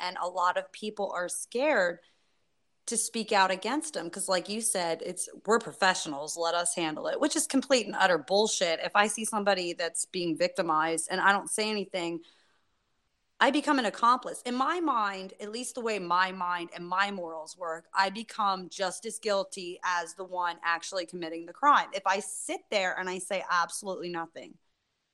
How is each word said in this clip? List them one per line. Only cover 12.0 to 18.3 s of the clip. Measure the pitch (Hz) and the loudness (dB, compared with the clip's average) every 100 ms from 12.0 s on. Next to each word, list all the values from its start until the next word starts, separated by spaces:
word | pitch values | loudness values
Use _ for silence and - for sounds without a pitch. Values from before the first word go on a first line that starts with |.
| 170 170 165 _ _ _ _ _ _ _ _ _ _ - | -2 -4 -8 _ _ _ _ _ _ _ _ _ _ 2
I | 240 | 4
become | 285 - 285 | 4 2 2
an | 220 | 2
accomplice. | 185 233 247 - - | 2 4 4 2 -8
In | 247 247 | -4 0
my | 262 349 | 0 0
mind, | 330 247 208 190 190 - | 0 2 0 -2 -10 -10
at | 208 | -10
least | 220 247 - | -8 -8 -6
the | |
way | 226 214 | -2 -2
my | 175 175 185 | 2 2 2
mind | 185 180 175 170 | 0 -4 -4 -6
and | - 175 | -10 -4
my | 185 202 | 0 0
morals | 202 170 160 160 - | -2 -8 -8 -12 -10
work, | 175 165 165 | -8 -8 -4
I | - 196 | 0 0
become | 196 226 | -2 -8